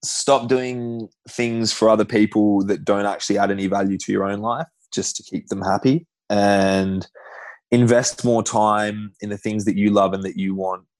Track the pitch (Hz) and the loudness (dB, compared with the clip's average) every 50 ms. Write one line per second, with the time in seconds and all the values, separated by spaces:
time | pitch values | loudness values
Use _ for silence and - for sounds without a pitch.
0 | - - - - - - 139 131 117 120 131 127 127 127 127 123 120 120 117 117 | -10 -8 -6 -4 2 2 2 2 4 2 0 0 0 -2 -6 -6 -6 -6 -8 -8
1 | 110 - - _ _ - - - 120 117 117 117 113 107 - - 110 110 110 107 | -10 -12 -14 _ _ -14 -4 -2 -2 -2 0 -2 -2 -2 0 4 4 6 6 4
2 | 107 - - 107 107 107 - 110 107 107 101 98 95 98 117 - - - - 101 | 2 0 4 2 2 4 4 2 2 4 4 2 2 0 -2 -4 0 0 0 0
3 | 101 101 95 - - - 101 101 101 101 101 98 98 95 98 98 98 98 98 95 | 0 -2 -4 -6 -4 -2 0 0 0 0 0 -2 -2 -2 -2 0 0 -2 -2 -4
4 | - - 101 98 98 98 101 101 107 113 120 135 170 - _ _ _ _ - - | -4 -4 -2 -2 -2 -2 -4 -4 -4 -4 -4 -4 -6 -10 _ _ _ _ -6 -6
5 | 95 - - - - - - - - - 104 98 98 95 95 104 - 131 135 170 | -6 -6 -8 -10 -12 -10 -10 -10 -8 -8 -8 -6 -2 -2 -2 0 2 2 0 0
6 | 170 _ _ _ _ _ 104 101 101 101 101 98 98 98 95 95 95 95 95 95 | -2 _ _ _ _ _ 0 2 4 4 4 4 2 2 2 0 0 0 -2 -4
7 | 92 - _ - - - - - - - - - _ _ - 123 123 113 120 117 | -6 -8 _ -20 -20 -20 -20 -20 -20 -20 -20 -20 _ _ 2 4 4 6 4 4
8 | 120 - - - - 123 117 113 107 - - 110 107 107 104 104 107 104 104 107 | 2 0 -4 -2 0 0 2 2 0 0 0 0 2 2 2 0 0 -2 -4 -8
9 | 104 104 - _ - 104 101 101 - 113 107 107 101 107 95 98 101 104 101 101 | -10 -12 -14 _ -10 -10 -10 -6 -6 -4 -4 -2 -2 0 0 2 2 4 4 4
10 | 98 95 95 98 95 95 - - 95 95 95 95 95 92 92 92 92 _ _ _ | 4 2 0 -2 -6 -6 -6 -4 -4 -4 -4 -4 -4 -6 -6 -8 -10 _ _ _